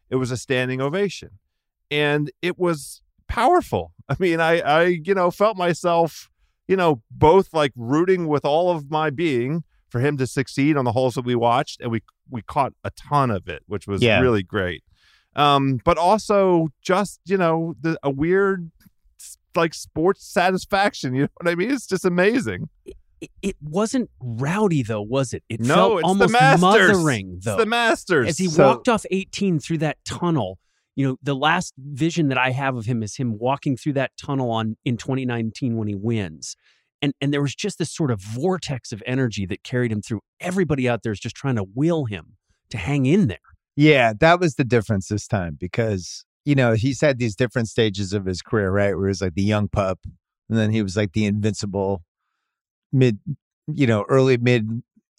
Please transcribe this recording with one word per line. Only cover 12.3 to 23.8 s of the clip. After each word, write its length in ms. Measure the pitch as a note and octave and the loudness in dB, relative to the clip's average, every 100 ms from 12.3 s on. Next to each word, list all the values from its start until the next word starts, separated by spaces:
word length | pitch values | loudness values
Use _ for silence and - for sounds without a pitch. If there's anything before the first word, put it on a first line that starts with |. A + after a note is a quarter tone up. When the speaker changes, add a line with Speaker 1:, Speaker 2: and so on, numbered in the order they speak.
| B2+ | -14
Speaker 1:
caught 320 | - D3+ B2+ - | -6 -4 -4 -6
a 60 | G#2 | -14
ton 400 | - - D3 C3 | -12 -2 0 0
of 180 | G2 F#2 | -2 -6
it, 140 | D2 - | -12 -8
which 180 | G2 - | -8 -4
was 140 | G2 | 0
Speaker 2:
Yeah. 180 | A#2 G2+ | 4 4
Speaker 1:
really 220 | B2+ A2 | 4 2
great. 420 | F#2 G#2+ F2+ D#2+ _ _ _ _ _ - | -2 -4 -4 -6 _ _ _ _ _ 0
Um, 440 | C#3+ C#3 C3+ B2+ - | 4 4 2 0 0
but 140 | D#3+ | 2
also 720 | F3 G#3+ - G3+ F#3+ F3 D#3+ - | 2 2 2 2 4 2 0 -6
just, 380 | - F#3 G3 - | -2 0 -2 -8
you 140 | - F#3+ | -4 0
know, 380 | E3+ E3 E3 A#2+ | 0 0 -4 -6
the, 200 | D#3 E3 | -4 -2
a 80 | C#3+ | -4
weird, 640 | C3+ D#3+ F#3+ G3 F#3+ E3+ _ _ _ _ _ | -2 0 2 0 -2 -8 _ _ _ _ _
s-, 160 | - - _ - | -20 -20 _ -2
like, 200 | E3 - | -2 -4
sports 500 | - - F3 G3 - | -10 -2 0 0 -2
satisfaction. 880 | - F3+ F#3+ - G3 G3+ - C#3+ | 0 0 0 -2 0 0 -2 -4
You 80 | B2+ | -2
know 80 | C#3 - | -2 -2
what 160 | F3 | -2
I 40 | E3+ | -2
mean? 140 | G#3 | -2
It's 160 | C#4 - | -2 -4
just 180 | F#3 | -2
amazing. 640 | F#3+ F3 F#3+ B3 B2+ F#2 D#3 _ | 0 2 2 2 -2 -6 -10 _
Speaker 3:
It, 140 | - - _ - | -20 -20 _ -20
it, 80 | - _ | -20 _
it 120 | G3 - | -8 -8
wasn't 480 | D3 E3 | -6 -4